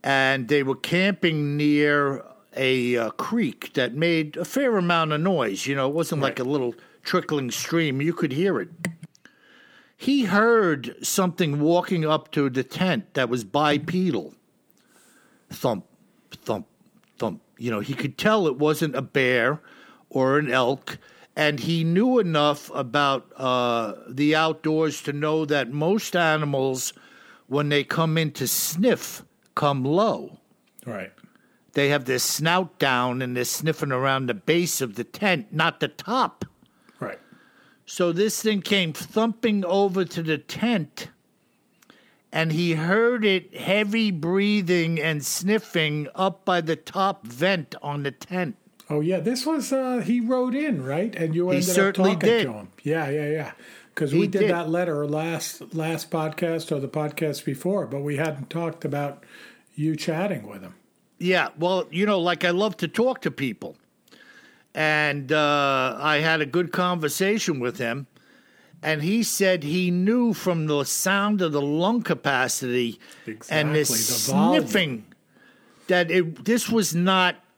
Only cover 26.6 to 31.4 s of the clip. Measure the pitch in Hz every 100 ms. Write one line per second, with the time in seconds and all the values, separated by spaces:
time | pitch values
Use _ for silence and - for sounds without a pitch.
26.6 | 135 131 - - - - - - _ 143
27.6 | 147 147 139 - 165 160 156 - 127 -
28.6 | - 160 240 175 - - - _ _ -
29.6 | 143 139 131 170 220 135 370 - _ _
30.6 | _ - - 104 95 _ - _